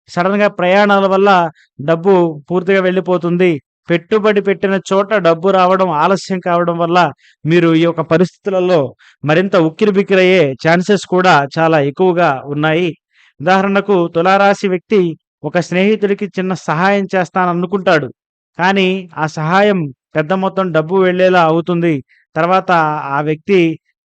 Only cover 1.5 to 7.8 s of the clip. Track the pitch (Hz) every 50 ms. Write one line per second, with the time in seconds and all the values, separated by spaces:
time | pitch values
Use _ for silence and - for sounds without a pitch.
1.5 | - _ _ _ _ - 139 160 165 165 170 202 190 180 170 165 156 147 139 -
2.5 | 175 185 170 190 196 190 185 185 185 190 185 185 180 175 170 170 175 175 185 180
3.5 | 156 135 - _ _ _ _ - 170 170 170 - 220 214 196 214 202 202 185 196
4.5 | 190 - 208 190 196 190 - - 196 196 202 190 220 202 175 165 165 160 175 196
5.5 | 190 185 180 180 190 185 185 180 156 147 160 185 196 - - - 190 180 - 180
6.5 | 175 175 175 175 170 170 170 165 175 180 170 143 - - _ _ _ _ - 151
7.5 | 170 175 170 165 160 160